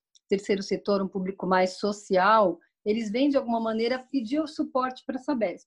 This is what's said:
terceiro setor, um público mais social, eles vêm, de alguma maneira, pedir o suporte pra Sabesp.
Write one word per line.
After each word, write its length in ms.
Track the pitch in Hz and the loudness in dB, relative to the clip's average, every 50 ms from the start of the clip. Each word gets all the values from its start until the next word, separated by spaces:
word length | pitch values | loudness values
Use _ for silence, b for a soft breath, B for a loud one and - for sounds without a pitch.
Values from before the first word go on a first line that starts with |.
| _ _ _ _ _ _ | _ _ _ _ _ _
terceiro 340 | 202 196 - - 208 196 196 | -2 -2 0 0 -2 -2 -2
setor, 380 | - 202 175 - - 202 196 | -4 -4 -4 -2 0 0 0
um 80 | 196 185 | 0 -2
público 380 | - 196 185 190 190 - - | -4 -6 -6 -6 -6 -6 -2
mais 320 | 180 185 185 185 185 - - | 2 2 4 2 2 0 -2
social, 800 | - 202 208 208 - - 196 180 180 202 220 220 208 180 170 b b b b _ - | -4 -4 -4 -6 -4 0 2 4 6 6 6 6 6 4 2 b b b b _ -2
eles 260 | 208 214 233 226 208 | -2 0 0 -2 -2
vêm, 180 | 202 247 277 294 | 0 2 2 2
de 80 | 277 | 2
alguma 220 | 269 233 233 233 226 | 2 0 0 -2 -2
maneira, 400 | 226 220 220 220 226 233 254 254 | -2 -2 -2 0 0 0 -2 -4
pedir 400 | - _ - 269 226 214 277 311 | -4 _ -4 -4 -2 -2 -2 -2
o 80 | 320 | -2
suporte 560 | 285 - - 294 - - 262 254 254 254 - - | -2 -4 -6 -6 -4 -2 -2 -2 -2 -6 -8 -8
pra 140 | - 240 254 | -8 -8 -6
Sabesp. 480 | - - 294 233 214 175 - - - | -4 -4 -2 0 0 -2 -2 -6 -10